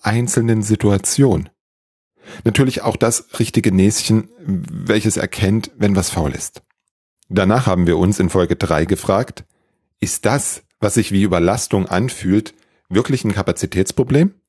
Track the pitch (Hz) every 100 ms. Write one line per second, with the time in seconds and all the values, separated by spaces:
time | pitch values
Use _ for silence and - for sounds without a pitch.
0 | - 110 120 - 117 110 104 110 104 98
1 | - - 139 87 - _ _ _ _ _
2 | _ _ - - - 107 131 - 131 104
3 | 117 - - - 113 - 107 92 95 107
4 | - 110 - - - 95 - - 92 107
5 | 107 107 107 - 98 110 - - 101 95
6 | 87 - 76 69 - - _ _ _ _
7 | _ _ _ 90 95 113 123 92 87 82
8 | 90 104 92 95 87 87 78 78 82 98
9 | - 101 127 - - _ _ _ _ _
10 | - - 104 135 - - - _ 104 120
11 | 107 98 101 90 85 113 - 101 92 87
12 | 123 - 95 101 107 - _ _ _ 95
13 | 123 135 110 98 95 - 90 95 95 -
14 | 127 139 185 -